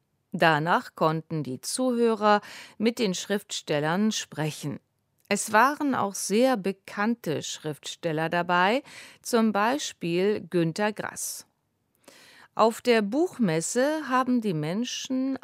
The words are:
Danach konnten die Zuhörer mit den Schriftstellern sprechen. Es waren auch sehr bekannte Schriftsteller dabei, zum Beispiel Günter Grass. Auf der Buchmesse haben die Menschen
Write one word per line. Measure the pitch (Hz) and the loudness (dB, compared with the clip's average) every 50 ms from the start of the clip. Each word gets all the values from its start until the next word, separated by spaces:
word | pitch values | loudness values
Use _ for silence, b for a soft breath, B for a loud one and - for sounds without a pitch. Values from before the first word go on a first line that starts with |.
| _ _ _ _ _ _ - | _ _ _ _ _ _ 0
Danach | 165 175 165 156 147 156 170 190 247 - - - | 4 6 6 6 4 4 2 2 0 0 -4 -2
konnten | - 175 156 160 160 - _ 165 156 135 | 0 0 2 2 0 -4 _ -4 -4 -4
die | 127 127 - | -4 -8 -8
Zuhörer | - - - - 254 254 240 233 233 226 220 202 214 208 208 208 B B B B B B B B | -8 -8 -4 -2 0 0 2 2 2 2 2 2 4 4 4 4 B B B B B B B B
mit | 208 226 226 - | 0 0 0 2
den | 233 190 180 | 0 0 0
Schriftstellern | - - - 196 208 - - - - - - 156 147 147 156 170 196 214 220 208 | -2 -2 -2 -4 -4 -4 -6 -10 -10 -4 -2 0 0 2 2 2 2 2 0 0
sprechen. | - - - - 147 156 151 - - - 143 - - - _ _ _ _ _ _ _ _ _ | -2 -6 -8 -6 -4 -4 -4 -4 -6 -8 -8 -8 -8 -12 _ _ _ _ _ _ _ _ _
Es | 202 202 - 214 214 | -4 -4 -2 2 4
waren | 214 240 277 294 - 294 277 247 | 6 6 6 4 0 -2 0 0
auch | - 202 202 196 | 0 0 -2 -4
sehr | - - - 190 220 254 262 254 | -6 -4 0 2 2 4 4 2
bekannte | 202 180 196 190 - _ - - 208 202 226 240 - - 175 143 127 - | 0 -2 -4 -6 -6 _ -12 -6 -2 -2 0 -2 -2 -4 -4 -4 -4 -6
Schriftsteller | - - - - 156 143 - - - - - - 170 151 156 160 165 | -8 -10 -8 -8 -8 -10 -8 -12 -14 -14 -6 -6 -4 -2 -2 -2 0
dabei, | 175 175 175 175 175 175 180 196 233 285 B B B B B B B B _ | 0 0 0 2 2 4 4 4 2 0 B B B B B B B B _
zum | - 247 226 226 220 202 | 0 2 2 4 4 2
Beispiel | 196 208 233 269 294 - - - - - 170 170 180 185 208 214 - 190 160 | 2 0 0 0 -2 -4 -8 -8 -6 -4 -2 0 0 2 0 0 -2 -4 -2
Günter | - 175 165 165 156 - 208 214 208 | 0 0 2 2 0 -2 -2 -2 -2
Grass. | - - - - - - - - - - _ _ _ _ _ _ _ _ _ _ B B B B B B B B B B B B | -4 -8 -10 -10 -10 -10 -10 -10 -12 -14 _ _ _ _ _ _ _ _ _ _ B B B B B B B B B B B B
Auf | - 214 233 226 - - | 2 2 2 2 0 2
der | 247 233 220 | 2 4 4
Buchmesse | 208 196 233 294 349 359 - - 226 175 160 165 165 - - 240 262 294 311 320 294 254 | 2 2 0 0 0 0 0 0 0 2 2 0 -2 -2 0 0 0 0 0 -2 -2 -2
haben | 254 254 254 254 254 240 | 0 0 0 2 0 0
die | 214 208 165 | 0 0 -2
Menschen | 151 151 156 180 214 247 254 - - - - 262 262 262 269 269 - | -2 -2 -2 -4 -4 -4 -6 -6 -10 -8 -6 -4 -4 -2 -4 -4 -4